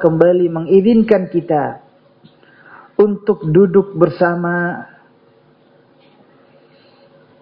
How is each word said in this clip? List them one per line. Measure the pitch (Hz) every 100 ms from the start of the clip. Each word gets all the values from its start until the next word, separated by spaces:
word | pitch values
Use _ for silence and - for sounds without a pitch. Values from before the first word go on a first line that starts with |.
kembali | 175 160 170 180 175
mengizinkan | 165 165 196 190 226 220 202 185
kita | 170 156 156 127 117 _ _ _ _ _ _ _ _ - - - -
untuk | 208 202 - 202 160
duduk | 160 196 180 196 160
bersama, | 170 139 175 175 175 175 175 127 123 - _ _ _ _ _ _ _ _ _ _ _ _ _ _ _ 151 _ _ _ _ _ _ _ _